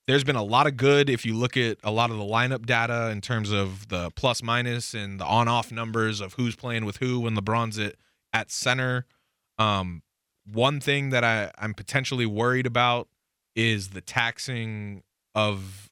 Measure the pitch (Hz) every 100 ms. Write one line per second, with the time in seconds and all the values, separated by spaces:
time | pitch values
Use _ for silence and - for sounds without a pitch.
0 | - 139 135 127 104 120 147 131 135 143
1 | 143 120 113 113 123 131 117 101 104 110
2 | 117 107 101 113 127 131 117 120 117 117
3 | 113 104 - 117 104 104 95 98 104 90
4 | 87 - 131 117 113 120 123 120 - 110
5 | 101 98 78 110 117 120 113 117 113 113
6 | 110 107 98 - 120 - 127 113 107 -
7 | 127 123 117 110 98 113 113 107 104 -
8 | _ _ _ 113 107 - 127 127 127 127
9 | 123 _ _ _ _ - 110 98 92 85
10 | - _ _ _ 101 110 131 143 143 143
11 | 139 127 117 110 101 - 107 104 98 139
12 | 127 127 113 104 120 127 123 120 123 120
13 | - _ _ _ _ 113 113 107 95 98
14 | - 127 117 - - 123 113 107 104 98
15 | - _ _ 110 104 98 95 95 101